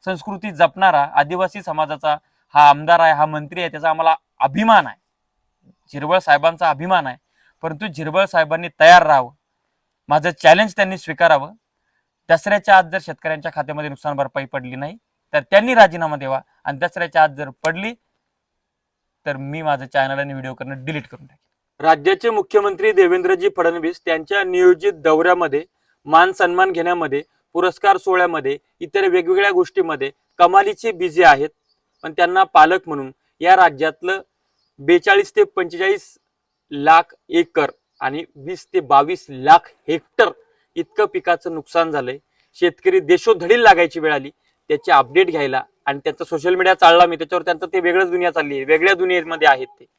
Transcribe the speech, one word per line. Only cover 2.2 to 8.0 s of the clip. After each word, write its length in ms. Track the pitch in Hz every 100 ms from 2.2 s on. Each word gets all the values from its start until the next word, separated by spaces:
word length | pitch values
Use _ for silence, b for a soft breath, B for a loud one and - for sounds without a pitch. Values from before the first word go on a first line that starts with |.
| _ _ _
हा 140 | 143 147
आमदार 320 | 143 156 170
आहे, 120 | 165
हा 140 | 147 156
मंत्री 340 | 151 151 170
आहे, 100 | 170
त्याचा 200 | 151 160
आम्हाला 260 | 160 165 160 _ _
अभिमान 460 | 135 147 220 214 139
आहे, 100 | 104 _ _ _ _ _ _ _ _ _
झिरवळ 260 | 143 147 185
साहेबांचा 520 | 170 143 156 165 170
अभिमान 360 | 143 170 185 139
आहे. 100 | 123 _ _ _ _
परंतु 240 | 165 156 208
झिरवळ 380 | 147